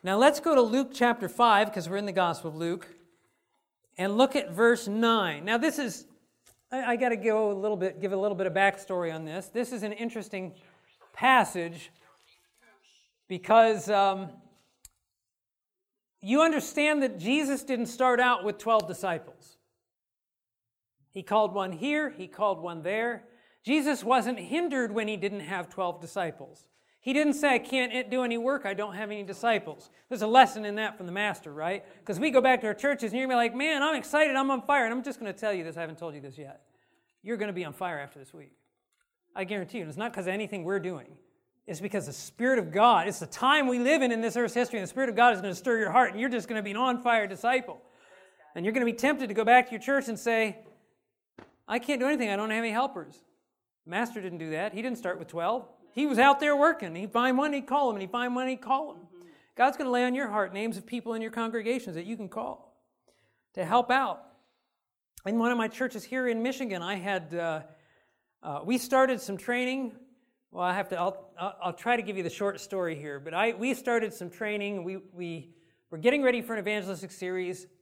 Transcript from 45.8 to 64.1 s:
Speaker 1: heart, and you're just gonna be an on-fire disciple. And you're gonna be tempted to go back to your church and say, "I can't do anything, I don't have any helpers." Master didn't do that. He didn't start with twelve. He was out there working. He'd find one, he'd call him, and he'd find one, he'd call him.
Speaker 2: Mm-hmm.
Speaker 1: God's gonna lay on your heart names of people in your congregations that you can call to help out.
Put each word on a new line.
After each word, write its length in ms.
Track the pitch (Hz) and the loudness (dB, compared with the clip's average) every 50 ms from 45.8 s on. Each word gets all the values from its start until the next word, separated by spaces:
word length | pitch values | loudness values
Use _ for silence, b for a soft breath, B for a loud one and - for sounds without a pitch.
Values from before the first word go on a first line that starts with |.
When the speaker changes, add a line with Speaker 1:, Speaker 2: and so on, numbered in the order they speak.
| 208 190 | 0 4
Speaker 1:
heart, 180 | 165 247 247 - | 4 4 4 4
and 80 | 180 208 | 2 -2
you're 100 | 240 269 | -2 -2
just 200 | 247 233 - - | -2 -2 -4 -4
gonna 120 | 233 214 | -6 -6
be 120 | 202 202 | -4 -4
an 40 | 196 | -2
on-fire 520 | 220 254 262 254 247 240 240 233 226 208 190 | 0 2 2 0 2 2 2 2 2 2 -2
disciple. 520 | 190 - - 233 254 262 254 - 156 - - b b b b b b b b b b b b b _ | -6 -2 0 0 0 0 -2 -4 -14 -16 -20 b b b b b b b b b b b b b _
And 80 | 175 170 | -4 -2
you're 80 | 208 | 0
gonna 120 | 220 262 240 | 0 2 0
be 80 | 233 | 0
tempted 360 | 233 233 - 277 302 - 262 208 | 0 2 2 2 2 2 -2 -4
to 60 | 202 | -2
go 100 | 214 220 | 0 6
back 220 | 220 240 254 240 | 8 8 8 8
to 40 | 247 | 4
your 100 | 233 214 | -6 -8
church 280 | - 262 277 277 277 233 | -2 0 0 0 0 -2
and 100 | 226 - | -8 -4
say, 460 | - 240 226 226 220 214 185 - - - - _ _ _ _ _ _ _ _ _ _ _ _ - - _ _ _ _ - | -2 0 0 2 0 -2 -4 -10 -18 -20 -20 _ _ _ _ _ _ _ _ _ _ _ _ -20 -20 _ _ _ _ -4
"I 100 | 220 247 | -4 -4
can't 220 | 240 - 294 247 | 0 -2 0 0
do 60 | 247 | 2
anything, 240 | 269 302 269 247 208 | 0 2 0 0 -2
I 60 | 202 | 0
don't 140 | 202 214 220 | -2 -2 -2
have 140 | 214 220 233 | -2 -2 -2
any 80 | 226 | -2
helpers." 500 | 214 233 269 269 - 185 151 - - - _ _ _ _ _ _ _ _ _ _ _ _ _ | 0 0 0 0 -2 -8 -14 -14 -20 -20 _ _ _ _ _ _ _ _ _ _ _ _ _
Master 360 | 160 175 202 240 240 233 214 | -6 -2 -2 -2 -2 -4 -8
didn't 180 | 185 185 170 165 | -8 -8 -8 -8
do 120 | 165 160 | -6 -4
that. 220 | 156 156 185 214 | -4 -4 -4 -4
He 100 | - 202 | -6 -6
didn't 160 | 226 262 240 233 | -6 -6 -6 -4
start 220 | - 180 180 - | -4 -6 -6 -6
with 80 | - - | -8 -10
twelve. 400 | - 170 170 185 226 254 208 - - _ - _ | -6 -2 -2 0 -2 -2 -4 -12 -20 _ -20 _
He 120 | _ 240 294 | _ -2 0
was 140 | 294 262 220 | 2 4 6
out 220 | 254 277 277 277 | 8 8 6 6
there 140 | 302 294 294 | 4 2 4
working. 400 | 277 285 330 320 330 208 175 165 | 6 4 4 4 2 -6 -10 -8
He'd 160 | 170 202 202 | -8 -10 -2
find 280 | - 233 247 262 254 254 | 0 2 2 2 2 2
one, 160 | 285 302 285 | 0 0 -2
he'd 120 | 277 277 | -4 -4
call 220 | - 262 294 285 254 | -2 0 0 2 0
him, 80 | 214 | 0
and 60 | 196 | -4
he'd 80 | 190 180 | -6 -6
find 240 | 220 240 240 247 247 | -4 -4 -4 -2 -2
one, 140 | 254 254 254 | -2 -2 -4
he'd 120 | 262 - | -4 -6
call 320 | - 214 262 269 311 294 | -2 -2 -2 -2 -2 -8
him. 60 | 320 339 | -12 -18
Speaker 2:
Mm-hmm. 300 | 185 - - B B B B B B B B | -20 -20 -20 B B B B B B B B
Speaker 1:
God's 240 | - 240 269 262 - | 2 2 2 2 0
gonna 120 | 294 254 | -2 0
lay 140 | 247 247 247 | 2 2 2
on 100 | 254 247 | 2 0
your 140 | 269 285 220 | -2 -2 -2
heart 240 | 202 214 196 185 | 0 -2 -2 -2
names 240 | 180 196 214 226 220 | -4 -4 -4 -4 -6
of 80 | 196 - | -6 -10
people 300 | - 247 240 226 226 226 | -8 -10 -8 -6 -6 -6
in 80 | 226 | -6
your 80 | 220 226 | -6 -6
congregations 680 | 226 233 226 226 226 233 202 226 254 262 - 196 165 | -4 -4 -4 -2 -4 -4 -2 -2 -4 -4 -4 -8 -10
that 80 | 165 175 | -10 -8
you 140 | 208 226 - | -8 -10 -10
can 100 | 208 175 | -10 -10
call 500 | - 220 - - - - - _ _ _ _ _ _ _ _ _ _ _ _ _ _ _ _ _ _ | -8 -8 -8 -8 -10 -12 -16 _ _ _ _ _ _ _ _ _ _ _ _ _ _ _ _ _ _
to 100 | - 175 | -8 -2
help 260 | 160 214 247 240 240 | 2 2 2 4 4
out. 320 | 247 269 269 214 | 2 2 2 0